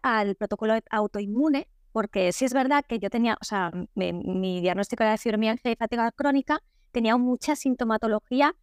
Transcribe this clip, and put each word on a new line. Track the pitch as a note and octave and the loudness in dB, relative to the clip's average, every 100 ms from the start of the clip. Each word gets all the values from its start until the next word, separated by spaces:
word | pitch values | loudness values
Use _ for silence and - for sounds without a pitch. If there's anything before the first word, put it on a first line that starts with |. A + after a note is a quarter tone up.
al | C4 A3 G3+ F#3+ | 0 0 0 -2
protocolo | G#3 G#3 A3 A3+ - | -4 -2 0 0 0
autoinmune, | G#3+ G#3 G#3 G3+ A3+ D#4 C#4 G4 _ _ | -2 -2 -2 -4 0 2 2 -2 _ _
porque | A3 G#3+ G3+ F3+ | -4 -2 0 0
sí | - C4 | 2 0
es | |
verdad | C4 C4 C#4+ - | 2 2 2 0
que | A#3 | -6
yo | G3 | -2
tenía, | A#3 A#3 - | 0 0 0
o | |
sea, | - G3+ F3 F3 - - | -4 -4 -2 -4 -8 -4
me, | F3+ | -4
mi | F3 - F#3 F#3 F3+ | -4 -4 -2 -2 0
diagnóstico | F3+ F3+ G3+ A#3 | 0 0 -4 0
era | A3 | 0
de | G#3+ | 0
fibromialgia | A#3 G#3+ A3 A#3+ A#3+ | 0 0 0 -2 -2
y | A3+ | -2
fatiga | A3+ A#3+ A#3 | -4 -2 -2
crónica, | - C#4+ C#4 - D4+ _ _ _ | 0 0 0 0 -2 _ _ _
tenía | A#3+ A3 B3 | -2 2 2
mucha | B3 B3 - D4 | 2 0 -2 -2
sintomatología | C4+ B3 A3+ A3 - G#3 - B3+ D4 - | 0 0 0 0 0 -2 -2 0 2 0